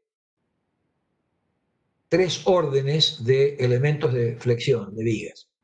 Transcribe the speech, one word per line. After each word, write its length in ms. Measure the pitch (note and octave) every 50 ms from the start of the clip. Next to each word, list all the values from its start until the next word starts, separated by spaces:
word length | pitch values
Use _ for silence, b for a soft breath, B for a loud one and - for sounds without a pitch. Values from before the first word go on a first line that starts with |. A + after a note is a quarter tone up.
| _ _ _ _ _ _ _ _ _ _ _ _ _ _ _ _ _ _ _ _ _ _ _ _ _ _ _ _ _ _ _ _ _ _ _ _ _ _ _ _ _ -
tres 340 | E3 F3 F#3 E3+ - - -
órdenes 800 | - F#3 F3+ D#3+ C#3+ C3+ C#3 C3+ C3+ D3+ D#3+ D#3 - - - A#2
de 300 | A#2+ C3+ C3+ C#3 C#3+ C#3+
elementos 580 | - B2+ B2 B2 A#2+ C#3 D3+ D#3 - D#3 C3
de 240 | B2+ B2 A#2 A2+ A2+
flexión, 580 | - - B2 A#2+ A#2 - D3 C3 A2+ G2+ G2 G2+
de 80 | A2
vigas. 460 | A2+ A#2 A2 F#2+ E2 - - - - _ _ _